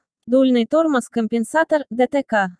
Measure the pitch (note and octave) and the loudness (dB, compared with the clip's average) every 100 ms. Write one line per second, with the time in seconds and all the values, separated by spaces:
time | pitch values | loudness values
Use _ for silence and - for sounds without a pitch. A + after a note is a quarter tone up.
0 | _ _ - B3+ C4 A#3+ A3+ D4+ D#4+ C4 | _ _ -2 2 2 2 0 0 2 -2
1 | - A#3 A3 A#3 A3 D4+ D#4+ D4+ C4+ A3+ | -2 -6 -4 -4 -2 -2 0 -2 -2 -2
2 | B3 C#4+ - G#3+ F#3 F3+ | 0 -2 -2 -2 -2 -6